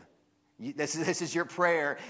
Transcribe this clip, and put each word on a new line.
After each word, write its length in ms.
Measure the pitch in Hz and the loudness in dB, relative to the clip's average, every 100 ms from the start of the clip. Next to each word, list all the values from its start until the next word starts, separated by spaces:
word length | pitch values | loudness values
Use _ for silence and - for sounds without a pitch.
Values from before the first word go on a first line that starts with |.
| - _ _ _ _ - | -18 _ _ _ _ -12
You, 160 | 120 | -8
this 220 | 143 147 160 | -4 -2 0
is, 100 | 185 | 0
this 160 | - | 0
is 140 | 165 170 | -2 -2
your 80 | |
prayer 540 | 170 - 175 165 147 - | -2 2 4 4 2 -2